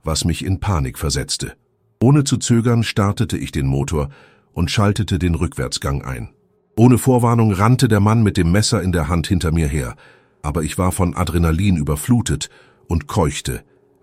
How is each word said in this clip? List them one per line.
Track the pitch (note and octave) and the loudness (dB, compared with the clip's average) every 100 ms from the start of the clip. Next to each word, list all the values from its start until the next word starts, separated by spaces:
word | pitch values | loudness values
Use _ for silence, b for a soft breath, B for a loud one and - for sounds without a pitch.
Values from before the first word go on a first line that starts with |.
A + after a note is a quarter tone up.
was | - D#2 | -6 -2
mich | F2 D#2+ - | -2 -2 -2
in | F#2+ | -4
Panik | - F2+ C2 - | -2 -2 -2 -4
versetzte. | D2+ C#2 B1+ - - - _ _ _ _ | -4 -4 -4 -8 -10 -14 _ _ _ _
Ohne | A2+ D3 C#3+ | 4 4 2
zu | A#2 | -2
zögern | - A#2 A2+ A#2 | 2 2 2 2
startete | G#2+ - G2+ G2+ B2 - | 0 0 0 0 -4 -4
ich | - | -6
den | - C2+ | -4 -2
Motor | C2+ C#2 D#2+ C#2 B B B B | -2 -2 -2 -4 B B B B
und | - F2 | -4 -2
schaltete | - G2+ G#2 A2 F#2 | 0 0 0 -2 0
den | F2 E2 | 0 0
Rückwärtsgang | D#2+ - B1+ - - C#2 | -2 -4 -6 -6 -4 -4
ein. | - B1+ A1 _ _ _ _ - | -6 -10 -12 _ _ _ _ 2
Ohne | A#2+ A#2 | 4 6
Vorwarnung | - B2+ A#2 A#2 A2 | 4 2 2 2 2
rannte | F#2 G#2 B2 B2 | 2 2 4 4
der | G#2 | 4
Mann | G2+ A2+ | 4 4
mit | G#2+ F2+ | 2 2
dem | E2 | 2
Messer | F#2+ A2 A2 | 2 0 0
in | F2 | 0
der | F2 D2 | 0 0
Hand | F2 D2+ | -2 0
hinter | F2+ E2 | 0 0
mir | E2 D#2 | 0 0
her, | D2 B1 b b b b b | -2 -6 b b b b b
aber | D2+ D2+ | -6 -4
ich | D#2 - | -4 -2
war | F#2 | -2
von | F2 F2+ F2 | 0 -2 -2
Adrenalin | E2+ E2+ E2+ E2 G2+ E2+ | -2 0 2 2 2 0
überflutet | C#2+ D2 - A#2+ - C#2+ - b b b b | 0 -2 0 0 0 -4 -6 b b b b
und | E2+ - | -4 -2
keuchte, | - D#2 - - A#1+ b b b _ | -2 -2 -2 -8 -10 b b b _